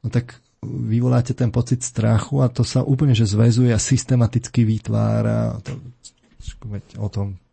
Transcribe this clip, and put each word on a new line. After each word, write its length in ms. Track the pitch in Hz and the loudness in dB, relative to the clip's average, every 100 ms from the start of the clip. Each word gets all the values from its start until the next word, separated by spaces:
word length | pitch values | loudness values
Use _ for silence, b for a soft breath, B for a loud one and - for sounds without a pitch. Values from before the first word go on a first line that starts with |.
No 80 | 117 | -2
tak 320 | 127 - - _ _ 131 | -2 -4 -18 _ _ -10
vyvoláte 720 | 120 117 117 123 123 120 - | -6 -2 0 2 2 0 0
ten 160 | 120 | 0
pocit 320 | 120 120 123 - | 0 -2 -2 -4
strachu 560 | - 110 110 - 139 | -2 2 2 0 0
a 80 | 127 | 0
to 160 | - 117 | 0 0
sa 160 | 127 | 0
úplne, 320 | 135 131 147 | 0 2 4
že 160 | 110 110 | 4 2
zväzuje 400 | 104 117 117 123 | 4 4 4 2
a 80 | 110 | 2
systematicky 880 | - 135 - 127 117 120 - - 110 | 2 0 2 2 2 0 -2 0 2
vytvára. 960 | 110 - 110 110 110 110 113 113 113 | 0 -2 -2 0 0 0 0 -2 -4
To, 160 | - - - - - _ _ _ - - 110 | -10 -14 -14 -20 -20 _ _ _ -16 -14 -12
veď 240 | 101 - 117 | -12 -12 -8
o 80 | 104 | -6
tom 320 | 104 101 95 _ | -4 -6 -8 _